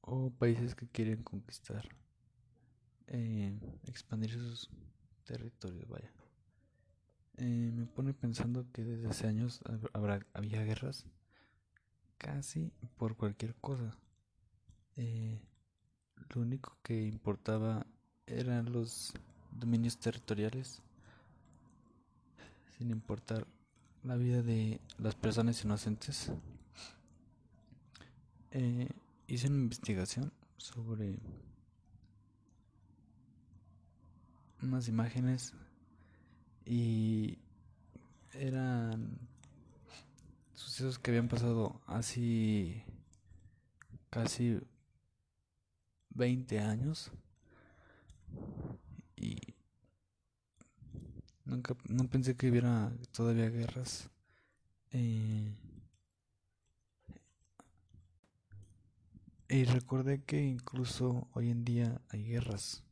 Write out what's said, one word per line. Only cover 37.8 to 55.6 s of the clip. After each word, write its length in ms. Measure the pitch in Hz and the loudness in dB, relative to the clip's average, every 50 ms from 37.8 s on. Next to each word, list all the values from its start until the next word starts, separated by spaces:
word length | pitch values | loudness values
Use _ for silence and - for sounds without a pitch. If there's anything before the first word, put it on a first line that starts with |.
| - - - - - - - - - - - | -20 -20 -20 -20 -20 -20 -20 -20 -20 -16 -8
eran 840 | 135 139 131 131 131 131 127 127 120 117 113 113 113 113 110 110 - 120 - - - - - - - - - - - - - - - - - - - - - - - - - - | -4 -2 0 0 2 2 2 2 2 2 2 0 -2 -2 -4 -6 -8 -10 -14 -16 -20 -20 -20 -20 -20 -20 -20 -20 -20 -20 -20 -20 -20 -20 -20 -20 -20 -20 -20 -20 -20 -20 -20 -16
sucesos 440 | - - - - - 127 131 127 | -14 -10 -8 -4 -2 -2 -2 -2
que 140 | 120 - 127 | 0 0 4
habían 160 | 120 117 117 | 4 4 4
pasado 540 | 117 120 113 117 117 117 113 110 - - - - | 4 2 4 4 4 4 4 4 2 0 -6 -8
así 960 | - - 135 117 - - 127 120 117 117 113 110 110 107 104 95 82 95 113 - - - - - _ - - _ - - - - - - _ _ _ _ _ - _ - - - _ | -4 -2 -2 -2 0 0 0 2 4 4 4 6 6 4 4 2 0 -2 -6 -10 -12 -16 -16 -18 _ -20 -20 _ -20 -20 -20 -20 -20 -20 _ _ _ _ _ -20 _ -18 -20 -14 _
casi 500 | - 117 113 - - - 120 120 113 - - - - _ _ _ _ _ _ _ _ _ _ _ _ _ _ _ _ _ _ _ _ _ _ _ _ _ _ _ | -2 0 0 0 2 4 4 4 4 2 -2 -6 -18 _ _ _ _ _ _ _ _ _ _ _ _ _ _ _ _ _ _ _ _ _ _ _ _ _ _ _
veinte 500 | - - 123 123 127 127 127 123 113 107 | 0 2 4 4 4 2 2 0 0 2
años 520 | 104 107 107 113 127 147 160 - - - - - - - _ _ _ _ - - - - - - - - - - - - - - - - - - - - - - - - - - - - - - - - - | 2 2 2 2 2 0 0 -2 -6 -10 -14 -16 -18 -20 _ _ _ _ -20 -20 -20 -20 -20 -20 -20 -20 -20 -20 -20 -20 -20 -20 -16 -12 -10 -10 -8 -8 -8 -8 -8 -8 -8 -10 -12 -16 -16 -16 -18 -18 -10
y 240 | - 50 53 52 57 - - - _ _ _ _ _ _ _ _ _ _ _ _ _ _ _ _ _ _ _ _ _ - _ _ _ - - - - - - - - - - _ _ _ | -6 -4 -4 -4 -6 -8 -12 -16 _ _ _ _ _ _ _ _ _ _ _ _ _ _ _ _ _ _ _ _ _ -20 _ _ _ -18 -14 -14 -14 -12 -12 -16 -16 -18 -18 _ _ _
nunca, 300 | 135 127 123 123 - 127 123 - | -4 -4 -4 -2 -4 -6 -6 -4
no 200 | - 113 123 131 123 | -2 2 2 2 4
pensé 260 | 131 131 127 131 123 | 2 2 4 2 2
que 140 | 123 131 127 | 4 4 6
hubiera 420 | 120 120 120 120 120 113 107 113 120 117 123 - | 6 6 6 6 4 4 4 2 -2 -4 -10 -10
todavía 380 | - - 117 117 117 113 113 113 | -2 0 2 4 4 4 4 4
guerras. 600 | 117 117 117 117 - 127 123 - - - - - _ _ _ _ _ _ _ _ _ _ _ _ _ _ _ _ | 2 0 -2 -2 -4 -4 -6 -6 -8 -10 -10 -14 _ _ _ _ _ _ _ _ _ _ _ _ _ _ _ _
Eh, 640 | - 127 120 117 113 110 110 110 110 107 107 104 104 107 | 0 2 2 4 2 2 2 2 2 0 0 -2 -4 -8